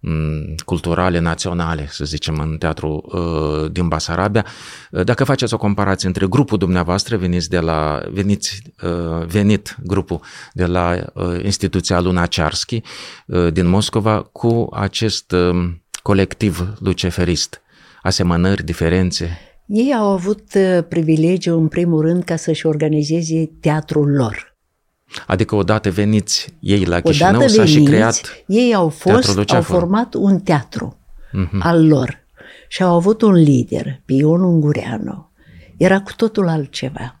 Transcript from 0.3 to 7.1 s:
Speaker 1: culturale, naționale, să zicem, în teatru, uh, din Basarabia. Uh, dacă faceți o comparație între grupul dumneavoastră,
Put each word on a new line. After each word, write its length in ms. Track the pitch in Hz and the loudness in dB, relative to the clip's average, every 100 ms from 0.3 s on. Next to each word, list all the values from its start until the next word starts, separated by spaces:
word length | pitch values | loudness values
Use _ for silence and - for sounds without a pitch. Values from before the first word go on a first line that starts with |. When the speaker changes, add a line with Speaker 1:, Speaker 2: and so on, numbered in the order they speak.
| 78 76 80 | -4 -8 -10
Speaker 1:
culturale, 540 | - 87 87 85 90 87 | -6 -4 -2 0 0 0
naționale, 680 | 82 82 95 87 82 80 73 | 0 -2 -4 -4 -2 -4 -6
să 140 | - | -8
zicem, 340 | 71 76 - 78 | -8 -6 -6 -4
în 180 | 76 78 | -4 -4
teatru, 460 | 80 80 78 76 - | -4 -4 -4 -6 -6
uh, 580 | 90 85 82 78 78 78 | -6 -4 -2 -2 -2 -4
din 160 | 85 87 | -2 -2
Basarabia. 580 | 80 - 85 98 104 98 - - - - | -2 -4 -2 0 0 -4 -10 -20 -20 -10
Uh, 140 | - | -4
dacă 200 | 90 117 | -2 0
faceți 300 | 135 135 120 | 0 0 -2
o 20 | 113 | -2
comparație 520 | 104 101 98 95 92 | -2 -2 -2 -2 -2
între 180 | 90 95 | -2 0
grupul 320 | 92 143 107 | 0 0 0
dumneavoastră, 580 | 90 90 87 90 - | 0 0 0 -2 -2